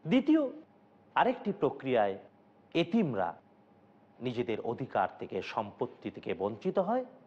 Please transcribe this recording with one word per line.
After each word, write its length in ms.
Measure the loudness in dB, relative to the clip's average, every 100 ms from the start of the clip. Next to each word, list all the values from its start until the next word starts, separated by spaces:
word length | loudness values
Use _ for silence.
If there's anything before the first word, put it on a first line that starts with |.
| 2
দ্বিতীয় 360 | 2 6 4 4 -4 -18 _ _ -20 -4
আরেকটি 380 | 2 2 2 -4
প্রক্রিয়ায় 680 | 0 0 0 0 4 4 0 -12 _ _ _ _
এতিমরা 600 | -2 2 2 2 0 -2 -4 _ _ _ -20 _ -20 -20 -8
নিজেদের 400 | -4 -2 -2 -2
অধিকার 480 | -4 -6 -2 0 0 -2
থেকে, 240 | -8 -6
সম্পত্তি 680 | -4 -4 -6 -6 -6 -6 -10
থেকে 240 | -8 -8
বঞ্চিত 440 | -2 -2 -2 -2 0
হয় 260 | 0 -2 -4 -16